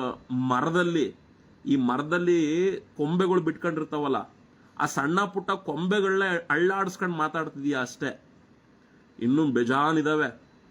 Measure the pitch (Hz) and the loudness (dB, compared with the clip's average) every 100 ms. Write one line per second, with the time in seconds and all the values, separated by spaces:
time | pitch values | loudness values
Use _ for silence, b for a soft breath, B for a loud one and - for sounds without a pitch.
0 | 127 - - 127 127 123 151 170 175 170 | -4 -8 -6 -2 2 2 2 2 2 2
1 | 110 - - - - - - 139 120 127 | 0 -4 -20 -20 -20 -14 0 2 2 0
2 | 147 175 175 170 151 165 190 180 - - | 0 0 4 4 4 2 0 -2 -10 -4
3 | 147 175 190 180 160 147 175 156 151 151 | 0 2 2 2 0 -4 -4 -4 -6 -4
4 | 147 117 - - - - b - 147 - | -2 -2 -4 -18 -20 -20 b -6 -4 -2
5 | 147 180 202 190 185 190 - 147 180 208 | 0 0 0 -4 -4 -6 -4 -4 0 2
6 | 190 190 196 170 - 147 185 196 190 185 | 2 2 0 -2 0 2 2 2 -2 -4
7 | 185 165 151 165 156 147 143 135 123 - | -6 -2 -2 -2 -8 -6 -4 -2 -4 -6
8 | 139 - - - - - _ _ b b | -8 -8 -18 -20 -20 -20 _ _ b b
9 | b - 120 143 151 123 120 135 156 160 | b -4 0 2 2 0 0 2 2 2
10 | 147 156 139 - - _ _ | 2 0 0 -4 -20 _ _